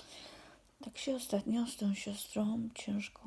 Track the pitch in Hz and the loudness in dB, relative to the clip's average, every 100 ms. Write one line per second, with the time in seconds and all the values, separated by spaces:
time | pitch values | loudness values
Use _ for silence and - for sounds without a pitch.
0 | - - - - - - - - 233 - | -6 -10 -14 -16 -18 -20 -20 -14 -12 -4
1 | 277 262 - 202 208 226 233 - 202 196 | 0 0 2 2 4 2 2 2 2 2
2 | 208 202 - 214 214 226 226 - - 202 | 0 -4 -2 2 4 2 0 -4 -2 0
3 | 202 - | -2 -8